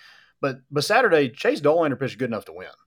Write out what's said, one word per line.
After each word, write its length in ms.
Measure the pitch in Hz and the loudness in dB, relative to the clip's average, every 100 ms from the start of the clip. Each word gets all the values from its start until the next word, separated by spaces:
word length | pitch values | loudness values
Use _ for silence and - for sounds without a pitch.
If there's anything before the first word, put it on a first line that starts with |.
| - - _ _ | -20 -20 _ _
but, 180 | 151 - _ | -6 -6 _
but 140 | 147 | -4
Saturday, 460 | 143 220 233 160 131 | 0 2 4 4 2
Chase 320 | - 220 269 | 0 -2 0
Dollander 340 | 143 170 151 123 | 2 2 2 -2
pitched 220 | 131 - | -6 -4
good 120 | 123 | -4
enough 160 | 107 - | -6 -8
to 80 | |
win. 140 | 82 85 - | -16 -18 -20